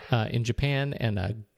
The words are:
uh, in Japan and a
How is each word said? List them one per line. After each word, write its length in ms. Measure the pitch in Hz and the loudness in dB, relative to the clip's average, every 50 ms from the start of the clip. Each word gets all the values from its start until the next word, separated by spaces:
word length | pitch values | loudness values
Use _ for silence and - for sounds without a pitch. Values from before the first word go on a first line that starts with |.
| - - | -2 0
uh, 160 | - 120 - - | 2 2 2 2
in 120 | - 123 | 2 0
Japan 520 | 117 113 113 - 139 143 139 135 139 143 143 | 0 0 0 0 2 2 2 0 0 -2 -2
and 220 | - - 113 104 | -2 0 0 0
a 200 | 98 92 98 110 110 107 _ _ | 0 -2 -2 -4 -6 -8 _ _